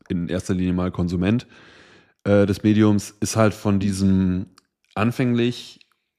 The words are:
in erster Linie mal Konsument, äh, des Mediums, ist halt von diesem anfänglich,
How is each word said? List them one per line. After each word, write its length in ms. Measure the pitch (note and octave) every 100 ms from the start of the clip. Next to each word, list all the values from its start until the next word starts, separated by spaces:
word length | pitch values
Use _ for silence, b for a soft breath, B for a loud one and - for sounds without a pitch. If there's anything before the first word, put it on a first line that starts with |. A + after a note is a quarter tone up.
| -
in 220 | F#2 F2
erster 240 | F2+ -
Linie 180 | F#2 F2+
mal 180 | F2+ F2+
Konsument, 540 | F2 F2 F2 F#2 A#2 - b b b b b b b
äh, 220 | - G2+ G2+
des 180 | G2
Mediums, 500 | A2 G#2+ G#2+ G#2 - -
ist 160 | - A2+
halt 180 | A2
von 260 | G2 G#2+ G2
diesem 680 | G2+ F#2+ G2 F#2+ F#2+ F2+ - _ _ _ _ -
anfänglich, 840 | A#2 A#2+ B2 A#2+ A#2+ A#2 - - _ _ _